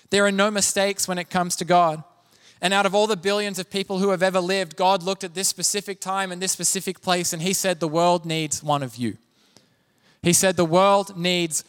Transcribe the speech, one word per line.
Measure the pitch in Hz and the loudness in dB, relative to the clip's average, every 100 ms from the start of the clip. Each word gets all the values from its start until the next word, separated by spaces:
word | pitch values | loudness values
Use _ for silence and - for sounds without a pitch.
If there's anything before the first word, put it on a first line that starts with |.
| _ | _
There | 196 | 2
are | 202 | 4
no | 196 208 | 2 2
mistakes | 208 185 202 196 196 - | 2 0 0 0 -2 -4
when | 180 | -4
it | 170 | -4
comes | 185 175 - | -2 -2 -4
to | 170 | 2
God. | 175 170 156 - _ _ _ _ _ | 4 4 0 -10 _ _ _ _ _
And | 180 | 0
out | 196 196 | 2 2
of | |
all | 202 214 | 2 2
the | 202 | 0
billions | 185 208 208 185 | -2 -2 -2 -6
of | 180 | -6
people | 196 190 190 | -6 -4 -2
who | 202 | 0
have | 185 | 2
ever | 190 185 | 0 0
lived, | 180 196 175 156 | 0 -2 -4 0
God | 185 196 | 0 2
looked | 175 190 | -2 -6
at | 185 | -8
this | 170 190 | -6 -4
specific | - 170 202 196 190 | -2 -4 -4 -6 -10
time | 185 190 190 | -6 -4 -4
and | 180 | -4
this | 190 | -6
specific | - 170 190 190 180 | -2 -4 -4 -6 -6
place, | - 180 175 | -2 0 -2
and | 170 | -4
He | 175 | -2
said, | 196 190 175 | -2 -2 -2
"The | 160 | -2
world | 160 175 175 | 2 4 2
needs | 165 160 151 - | 0 -4 -4 -4
one | 151 143 | -2 -2
of | 131 113 | -2 -4
you." | 117 101 _ _ _ _ _ _ _ _ _ _ | -6 -6 _ _ _ _ _ _ _ _ _ _
He | 175 | 0
said, | 170 190 180 | 2 2 2
"The | 165 | 4
world | 175 196 202 196 190 | 6 6 4 2 -4
needs | 180 180 165 147 | -2 0 -2 -4